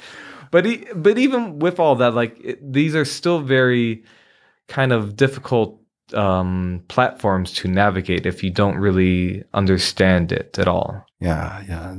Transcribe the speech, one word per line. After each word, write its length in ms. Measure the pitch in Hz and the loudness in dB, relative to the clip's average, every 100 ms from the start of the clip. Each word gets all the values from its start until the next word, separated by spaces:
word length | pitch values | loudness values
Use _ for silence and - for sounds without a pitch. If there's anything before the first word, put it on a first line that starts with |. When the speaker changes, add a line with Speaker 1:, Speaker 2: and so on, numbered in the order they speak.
| - - - - - | -20 -20 -20 -20 0
Speaker 1:
But 160 | 170 202 | 2 2
e-, 200 | 233 - 190 | -2 -8 0
but 240 | 196 220 | 2 4
even 400 | 262 254 220 147 | 2 0 -4 -2
with 200 | 175 180 | -2 2
all 160 | 160 120 | 2 4
that, 180 | 123 117 | 2 2
like, 240 | 117 - | -2 -6
it, 300 | - 120 139 | -12 -12 -4
these 220 | 131 156 156 | 0 0 0
are 100 | 143 | -2
still 340 | - 170 170 | -2 -2 -2
very 680 | 135 131 127 123 117 110 - _ _ _ _ _ - | 2 2 4 2 0 -4 -12 _ _ _ _ _ -8
kind 240 | - 131 | -2 0
of 240 | 117 101 104 | 0 -2 0
difficult, 640 | 135 135 - 120 107 - _ _ _ 107 | 0 0 -2 -2 -2 -6 _ _ _ -2
um, 680 | 101 92 92 92 90 90 - | 0 0 0 -2 -4 -6 -4
platforms 640 | - 127 - 107 92 90 | 0 0 0 -2 0 -2
to 140 | - 90 | -4 -2
navigate 580 | 92 104 92 92 87 95 | 2 2 0 -2 -2 -2
if 180 | 90 | -4
you 60 | 95 | -4
don't 280 | 92 101 87 | 0 0 0
really 680 | 101 92 92 90 90 95 - | 0 2 2 2 -2 -6 -6
understand 800 | 101 98 92 - - 95 90 85 | -2 2 2 0 2 4 4 2
it 260 | 90 - - | -4 -6 -2
at 100 | 92 | 0
all. 380 | 87 - 98 - _ | 0 -2 -8 -14 _
Speaker 2:
Yeah, 440 | 92 80 85 101 98 | -4 -4 -6 -12 -12
yeah. 280 | 85 92 | -12 -10